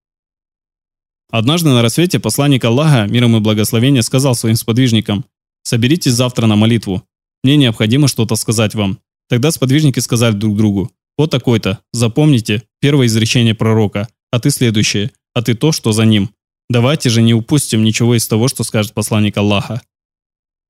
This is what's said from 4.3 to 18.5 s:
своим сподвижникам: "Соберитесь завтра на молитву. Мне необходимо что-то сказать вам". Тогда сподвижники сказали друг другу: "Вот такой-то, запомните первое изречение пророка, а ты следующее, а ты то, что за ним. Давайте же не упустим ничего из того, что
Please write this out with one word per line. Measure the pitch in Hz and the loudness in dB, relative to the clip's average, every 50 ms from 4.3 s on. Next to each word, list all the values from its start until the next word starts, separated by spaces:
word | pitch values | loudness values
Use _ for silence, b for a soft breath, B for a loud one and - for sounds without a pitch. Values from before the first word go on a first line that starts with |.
| 120 | 0
своим | - - 113 113 | 0 0 0 0
сподвижникам: | - - - 113 123 131 123 113 110 - - 104 98 - - _ _ _ _ _ _ | 0 -2 -2 0 0 2 2 0 0 0 -2 -4 -6 -6 -10 _ _ _ _ _ _
"Соберитесь | _ - 123 113 110 139 160 180 - 139 | _ -4 -2 0 0 0 0 0 0 -2
завтра | 120 117 127 123 - - 113 | 0 0 -2 -2 -2 0 0
на | 110 104 | 2 2
молитву. | 104 110 113 120 110 - 101 92 95 - _ _ _ _ _ _ _ | 2 2 2 2 0 -2 -4 -6 -6 -8 _ _ _ _ _ _ _
Мне | - 131 147 | 0 2 2
необходимо | 151 139 117 107 - 113 107 123 143 147 | 4 2 2 0 0 0 0 2 2 2
что-то | 127 - - 113 - 110 | 0 0 -2 -2 -2 -2
сказать | - - - 110 113 110 101 - | -4 -4 -4 -2 0 -2 -2 -2
вам". | 107 104 95 90 - _ _ _ _ _ _ | -2 -4 -4 -4 -8 _ _ _ _ _ _
Тогда | 127 117 127 160 | -2 0 0 -2
сподвижники | 160 - 139 127 131 156 156 143 120 127 | -2 -2 -2 0 2 2 2 2 0 -2
сказали | - - 123 113 120 117 107 | -4 -2 -2 0 0 0 0
друг | 101 110 110 104 | 0 -2 -2 0
другу: | 104 107 104 98 98 87 - - _ _ _ _ | 0 0 0 0 -2 -4 -6 -10 _ _ _ _
"Вот | - 147 165 | -4 -2 -2
такой-то, | - 127 - 127 117 107 - 95 98 - _ _ | -2 -2 0 0 0 0 0 -4 -6 -6 _ _
запомните | - 117 123 113 - 151 151 156 139 117 107 - 104 - - _ _ _ | -4 -2 -2 0 0 2 2 4 2 2 0 -2 -4 -6 -6 _ _ _
первое | - 139 151 143 127 | 0 0 2 2 2
изречение | 113 110 113 113 - - 127 117 113 107 | 2 2 0 0 0 0 2 2 2 0
пророка, | - 113 113 110 110 107 98 - 101 101 - _ _ _ _ | 0 0 0 2 2 0 0 -2 -6 -8 -8 _ _ _ _
а | - 120 | -6 -2
ты | - 147 | -2 -2
следующее, | 139 - 127 117 104 110 - - - 104 101 135 - _ _ _ | 0 0 0 0 2 0 0 0 -2 -4 -4 -6 -8 _ _ _
а | _ 123 | _ -4
ты | 117 127 117 | -4 -2 -2
то, | - 151 156 | 0 0 -2
что | 156 - - 117 | -2 0 -2 -2
за | 104 110 110 | 0 2 2
ним. | 110 110 104 98 - - _ _ _ _ _ _ - | 2 2 2 0 -4 -8 _ _ _ _ _ _ -2
Давайте | 120 120 117 131 160 160 - 120 | 0 0 2 0 0 0 -2 0
же | 113 117 | 2 2
не | 113 117 | 2 4
упустим | 117 113 110 - 156 139 - - 117 110 110 | 2 0 0 0 0 -2 0 0 0 0 0
ничего | 110 107 - 120 117 120 | 0 0 0 0 2 2
из | 113 - | 0 0
того, | - 117 107 120 | -2 0 0 0
что | 131 | -2